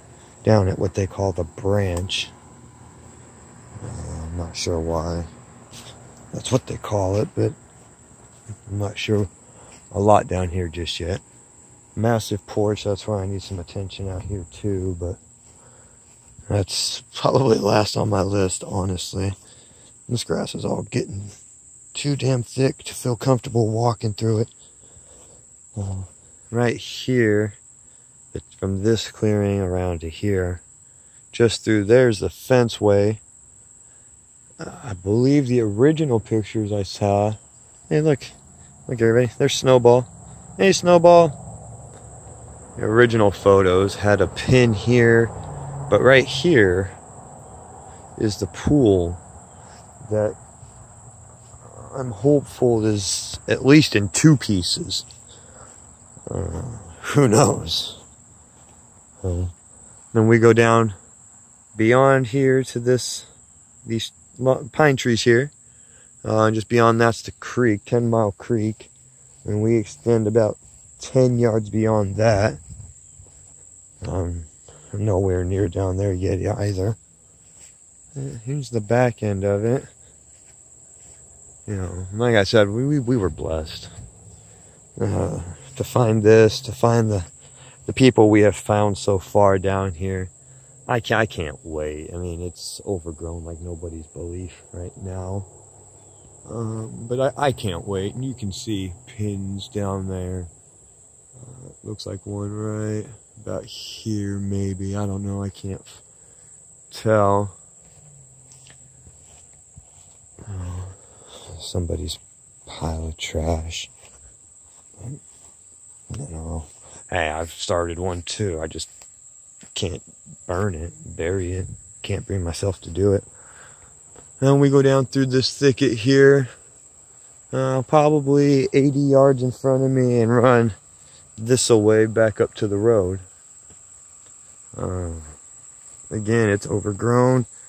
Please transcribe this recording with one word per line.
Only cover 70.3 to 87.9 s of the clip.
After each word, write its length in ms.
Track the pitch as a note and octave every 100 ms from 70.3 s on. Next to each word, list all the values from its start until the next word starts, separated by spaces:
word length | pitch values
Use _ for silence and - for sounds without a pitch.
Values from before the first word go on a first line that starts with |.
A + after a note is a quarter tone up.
| A2+ G#2+ - - _ - -
ten 380 | - C3 B2+ A#2+
yards 320 | A#2+ A2 G#2
beyond 460 | G#2+ A2 G#2+ G2 G2
that. 420 | A2 G2+ A2 C#3 - - - - - - - - - - - - - - -
Um, 380 | F#2+ E2+ E2+ D#2+ _ - - -
nowhere 520 | G2 G#2+ F#2 G2 F2+
near 240 | F2+ F#2+ F#2+
down 280 | F2+ F#2+ F#2
there 160 | G2+
yet 260 | F2+ F#2 F2+ F#2+ -
either. 380 | G2+ F#2 G2 A2+ _ _ _ _ _ - - _ _ _ - C#3
Uh, 220 | C3+ C3
here's 260 | A2 D3 B2+
the 100 | A#2
back 420 | G#2 A#2+ B2 -
end 200 | G#2+ G2
of 220 | G2+ G2+
it. 200 | A2+ C3+ - _ _ _ _ _ _ - - - - - - - - - - - -
You 100 | G2
know, 300 | F2+ F2 F#2
like 200 | G#2 A#2+
I 80 | A2+
said, 260 | G2 A#2 G2+
we, 160 | A2
we, 140 | C#3 D3
we 180 | A#2+ B2+
were 140 | F2+
blessed, 580 | D2+ D#2+ D#2+ D#2+ - - - - - - - - - - - _ -
uh, 400 | G#2 F#2+ F2+ G2+ F2 F2 - -
to 80 |
find 400 | - B2 A#2 A2
this, 360 | G#2 A2+ A2 -
to 100 | -
find 360 | - A#2 A#2 A2
the, 160 | G2+ E2+ - - - - -
the 60 | -